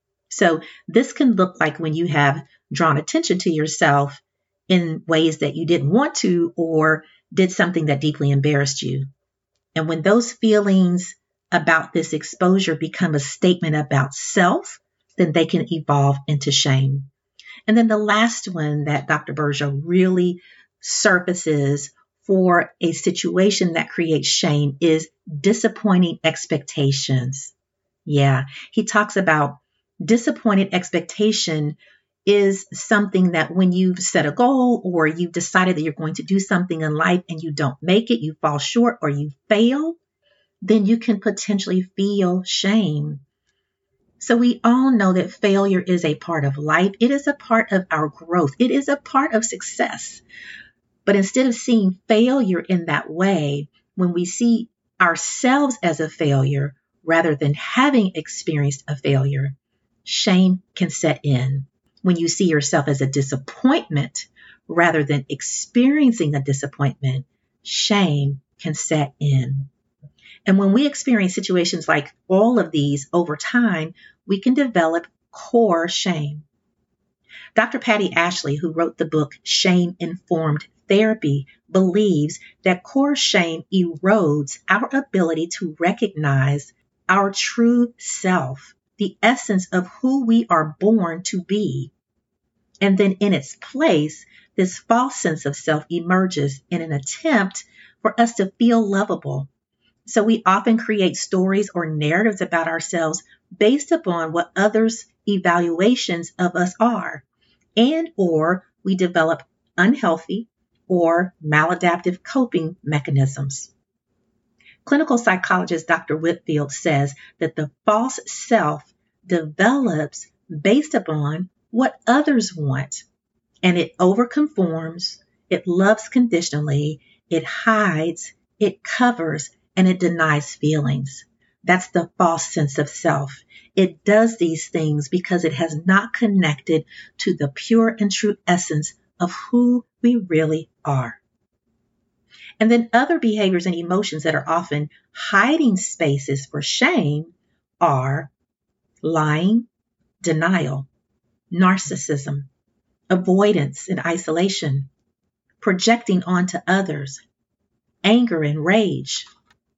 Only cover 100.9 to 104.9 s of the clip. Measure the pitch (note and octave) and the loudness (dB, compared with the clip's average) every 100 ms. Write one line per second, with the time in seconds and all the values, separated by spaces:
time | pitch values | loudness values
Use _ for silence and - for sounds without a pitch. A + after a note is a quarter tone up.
100.9 | G#3+ F#3 C#3+ - F#3+ F#3+ F#3+ G3+ F3 E3 | 0 0 -2 -4 0 0 0 -2 -4 -4
101.9 | D#3 D3 E3+ A3 G3 F3+ E3+ E3 E3 - | -2 0 2 0 0 -4 -4 -2 -4 -4
102.9 | F3 D#3+ D#3+ - _ _ - G#3 C#4 - | -4 -2 -4 -10 _ _ 0 2 2 0
103.9 | E4 C4 E3+ D#3+ D#3+ E3+ - G#3 G#3+ A3+ | -2 0 -4 -2 -4 -4 0 2 2 0